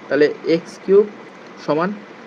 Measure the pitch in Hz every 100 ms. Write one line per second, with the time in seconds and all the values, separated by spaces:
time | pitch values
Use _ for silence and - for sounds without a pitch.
0 | - 139 147 113 - 165 - - - 196
1 | 208 - - - - - - 147 180 208
2 | - -